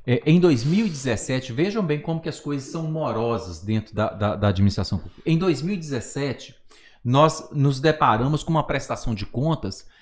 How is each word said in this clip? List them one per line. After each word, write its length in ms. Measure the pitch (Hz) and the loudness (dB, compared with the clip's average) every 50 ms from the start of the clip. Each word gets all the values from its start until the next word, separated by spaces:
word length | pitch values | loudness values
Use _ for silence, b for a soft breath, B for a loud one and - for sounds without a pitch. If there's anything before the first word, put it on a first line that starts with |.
| - | -2
É, 160 | 123 127 123 - | 0 0 2 4
em 140 | 156 165 175 | 4 4 6
dois 240 | 175 175 143 113 117 | 6 6 4 4 2
mil 240 | 147 175 214 233 | 0 2 2 2
e 20 | 196 | 0
dezessete, 640 | 156 135 131 127 113 98 - - 131 127 - - 113 | -2 -4 -4 -2 -2 -2 -2 -4 -4 -4 -4 -6 -2
vejam 320 | 131 175 202 202 226 190 | -2 0 0 0 -2 -2
bem 160 | 151 147 147 | -2 -2 -4
como 180 | - 165 165 160 | -2 -4 -6 -4
que 100 | - 165 | -4 -8
as 100 | 139 - | -10 -8
coisas 280 | - 147 143 135 127 - | -6 -6 -6 -6 -6 -8
são 200 | - 165 160 156 | -8 -6 -6 -4
morosas 680 | 156 160 151 123 110 113 117 117 113 98 90 90 85 80 | -4 -4 -4 -2 -2 -2 0 0 -2 -2 -4 -8 -12 -10
dentro 340 | 95 104 110 110 101 - - | -4 -2 -2 -2 -2 -2 -4
da, 160 | 107 110 - | -2 -2 -2
da, 260 | - 101 104 104 82 | -2 -2 -2 -2 0
da 120 | - 104 | 2 2
administração 500 | 101 92 95 98 101 - 104 95 - 104 | 2 4 4 4 4 4 2 -2 -2 -2
pública. 240 | - - - - - - | -4 -6 -8 -14 -6 0
Em 140 | 165 160 | 0 2
dois 240 | 165 185 185 151 127 | 2 4 2 2 2
mil 140 | 151 190 208 | 0 -4 -4
e 20 | |
dezessete, 800 | 175 160 147 135 117 - - - 139 143 139 117 - - - - _ - b b b b b b b b | -4 -4 -6 -6 -6 -6 -6 -6 -4 -4 -4 -4 -6 -10 -20 -20 _ -20 b b b b b b b b
nós 460 | 120 127 139 156 160 156 - - - | 2 6 6 6 6 4 0 -10 -8
nos 280 | - 147 135 143 131 131 | -2 2 2 2 2 4
deparamos 600 | 147 156 151 - 147 127 - 113 123 139 156 - | 2 2 2 4 2 2 4 2 2 0 0 -2
com 80 | - - | -2 0
uma 160 | 160 151 135 | 0 0 0
prestação 480 | - - 135 - - 117 - - 120 110 | 0 -4 -4 -4 -6 -8 -4 -2 -4 -4
de 120 | 101 104 | -4 -6
contas 600 | - - 120 143 165 156 - - 98 - - - b b b | -6 -4 -2 0 0 0 -2 -4 -8 -10 -10 -16 b b b